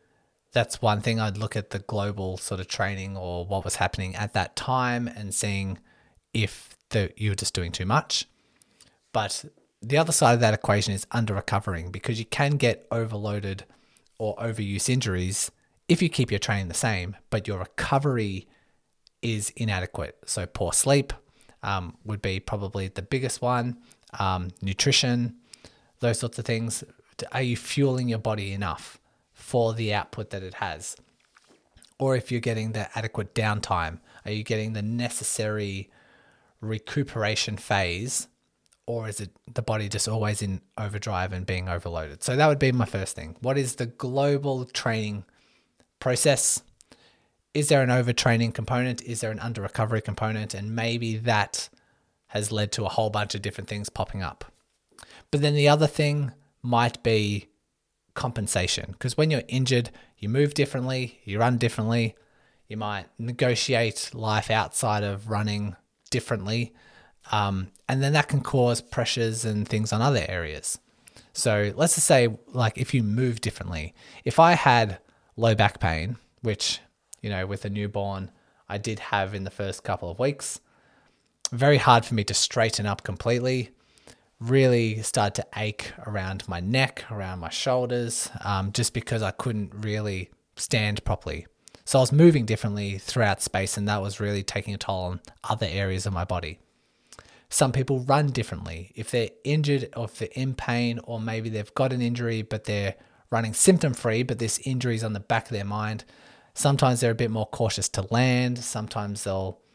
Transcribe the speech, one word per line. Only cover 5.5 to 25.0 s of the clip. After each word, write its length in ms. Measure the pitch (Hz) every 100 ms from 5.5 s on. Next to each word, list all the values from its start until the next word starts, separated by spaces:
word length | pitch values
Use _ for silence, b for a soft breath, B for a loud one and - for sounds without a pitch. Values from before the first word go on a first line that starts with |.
| 98 95 92 b b b b _
if 440 | - 101 - - - _
the, 220 | 113 92 -
you 140 | 104
were 60 | 98
just 180 | -
doing 180 | - 85
too 140 | - 92
much. 400 | 131 - - - b b b b b b b _
But 320 | 113 104 - - - _ _
the 160 | 117 143
other 140 | 165
side 220 | - 131
of 60 | 120
that 140 | 117
equation 400 | 110 - 104 104
is 120 | 98 -
under-recovering, 800 | 120 110 101 - 101 - 87 87
because 280 | 95 - 113
you 60 |
can 280 | 110 - 143
get 340 | 143 120 110 -
overloaded 720 | 113 113 107 104 101 98 95 - b b b b -
or 160 | 107 104
overuse 520 | 117 110 101 98 -
injuries 600 | 127 117 92 92 101 - - _ _ -
if 120 | 175
you 80 | 170
keep 220 | - 123
your 80 | 101
training 300 | - 101 92
the 60 |
same, 420 | - 120 98 90 101 _
but 180 | 107 -
your 120 | 95
recovery 880 | 87 - - 139 147 123 104 95 - b b b b _ _ _
is 320 | 117 110 101 -
inadequate. 600 | 113 95 90 - 78 -
So 220 | - - 87
poor 260 | - 87
sleep, 400 | - - 143 139 - _ b b b
um, 340 | - 98 90 -
would 180 | 107 104
be 180 | 104 95
probably 480 | - 107 98 98 95
the 140 | -
biggest 400 | 98 135 127 -
one. 360 | 120 123 120 120 B B _ -
Um, 300 | 98 92 90 -
nutrition, 760 | 98 98 143 131